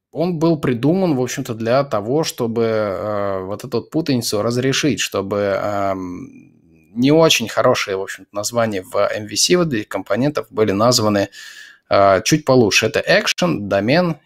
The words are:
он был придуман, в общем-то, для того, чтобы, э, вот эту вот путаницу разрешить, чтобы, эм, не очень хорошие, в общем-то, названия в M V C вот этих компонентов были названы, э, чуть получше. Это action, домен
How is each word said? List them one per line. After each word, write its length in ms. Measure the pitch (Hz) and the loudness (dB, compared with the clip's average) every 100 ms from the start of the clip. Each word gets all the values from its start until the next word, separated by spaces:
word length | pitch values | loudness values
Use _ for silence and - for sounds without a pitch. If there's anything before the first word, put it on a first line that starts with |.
| _ | _
он 280 | 135 175 165 | -6 -4 0
был 200 | 165 160 | 0 2
придуман, 560 | 156 117 131 185 185 | 0 0 0 2 2
в 60 | 131 | 0
общем-то, 340 | 123 - 131 | -2 -4 -8
для 300 | 110 110 131 | -4 0 0
того, 400 | 139 110 104 147 | 0 -2 -2 -2
чтобы, 380 | 156 - 117 113 | -2 -4 -2 0
э, 840 | 113 110 104 92 104 104 101 95 | 0 0 -2 -2 -4 -4 -4 -4
вот 200 | 95 104 | -6 -10
эту 140 | 131 117 | -6 -6
вот 120 | - | -4
путаницу 500 | 151 165 127 - 104 | -4 -2 -2 -2 -2
разрешить, 600 | 104 123 135 135 151 104 | -2 0 0 0 0 -2
чтобы, 380 | - 101 98 104 | -2 -4 -4 -2
эм, 1120 | 101 95 101 101 98 95 92 90 85 82 87 82 82 80 80 | 0 -2 -2 -2 -2 -4 -6 -12 -14 -20 -20 _ _ _ _
не 160 | 104 131 | 0 4
очень 380 | 156 160 - 110 | 6 6 2 0
хорошие, 480 | - 120 127 - 95 | 0 2 2 -2 -6
в 60 | |
общем-то, 280 | 98 - 95 | -6 -12 -10
названия 500 | 104 107 117 113 98 | -8 -4 -2 -2 -4
в 140 | 90 95 | -4 -2
M 300 | 101 107 107 | 0 -2 -6
V 100 | 107 | -2
C 200 | - 180 | 2 2
вот 160 | 170 | 2
этих 140 | 117 104 | -2 -4
компонентов 580 | 98 - 101 139 147 - | -8 -4 0 0 -2 -4
были 220 | - 107 | 0 0
названы, 560 | 98 117 120 107 104 98 - - - - - _ | 4 2 4 2 2 -2 -6 -20 -20 -20 -20 _
э, 320 | 98 98 95 | 4 6 4
чуть 200 | - 156 - | 2 0 4
получше. 400 | 131 110 - 110 | 4 4 2 0
Это 140 | 98 | 0
action, 680 | - 98 - - 180 151 101 | 2 2 0 -2 -2 -2 -2
домен 480 | 98 104 156 180 151 | -2 2 2 0 -4